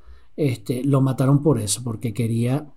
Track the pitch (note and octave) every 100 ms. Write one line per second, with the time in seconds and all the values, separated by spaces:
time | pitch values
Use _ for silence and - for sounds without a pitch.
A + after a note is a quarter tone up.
0 | - - - - D3 A#2 - B2 C3+ C3+
1 | C3+ B2 C3 C#3 D3 B2 G#2+ - B2 A2
2 | A#2+ G#2 A2+ A#2 A#2+ C3+ D3+